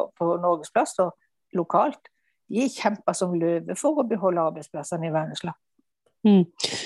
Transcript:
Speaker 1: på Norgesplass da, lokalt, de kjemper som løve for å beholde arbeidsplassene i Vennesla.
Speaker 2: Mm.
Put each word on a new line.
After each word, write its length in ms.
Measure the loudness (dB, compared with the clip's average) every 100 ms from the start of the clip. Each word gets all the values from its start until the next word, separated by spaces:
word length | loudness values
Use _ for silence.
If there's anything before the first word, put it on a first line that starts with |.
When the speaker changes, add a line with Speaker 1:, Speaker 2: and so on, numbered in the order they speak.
| 2
Speaker 1:
på 160 | -2 0 2
Norgesplass 560 | 0 0 0 0 0
da, 140 | 0 -2 -4 _ _ _
lokalt, 560 | -4 0 2 2 -2 -16 _ _ _ -6
de 160 | -2 -2
kjemper 480 | 0 -2 0 -2 -2
som 160 | -2
løve 440 | 0 0 0 -4 -2
for 200 | 0 0
å 60 | 0
beholde 380 | 0 0 2
arbeidsplassene 640 | 0 -4 -10 -12 -8 -6 -2
i 60 |
Vennesla. 400 | -2 -4 -8 -10 -12 _ _ _ _ _ _
Speaker 2:
Mm. 200 | 6 6 4 -2 -6 -6